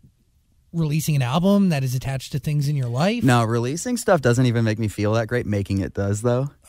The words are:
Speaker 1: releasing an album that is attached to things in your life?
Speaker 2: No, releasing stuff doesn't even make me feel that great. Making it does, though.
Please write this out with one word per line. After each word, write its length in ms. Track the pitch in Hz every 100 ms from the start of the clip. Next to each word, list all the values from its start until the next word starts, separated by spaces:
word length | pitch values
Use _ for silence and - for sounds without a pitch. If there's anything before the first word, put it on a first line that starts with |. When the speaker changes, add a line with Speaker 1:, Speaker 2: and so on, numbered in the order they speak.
| _ _ _ _ _ _ _
Speaker 1:
releasing 440 | 170 160 151 - 147
an 60 |
album 480 | 120 147 185 202 190
that 120 | 147
is 120 | 131
attached 380 | 127 131 135 -
to 60 | 147
things 300 | 160 147 143
in 80 | 147
your 120 | 123
life? 360 | 120 175 240
Speaker 2:
No, 200 | - 123
releasing 520 | 113 117 120 160 254 247
stuff 240 | - 180
doesn't 260 | 127 120 127
even 180 | 117
make 140 | 113 107
me 100 | 110
feel 260 | - 104
that 120 | 110 113
great. 180 | 123 104
Making 340 | 104 98 98
it 140 | 92
does, 280 | - 98 101
though. 280 | 120 123 139 -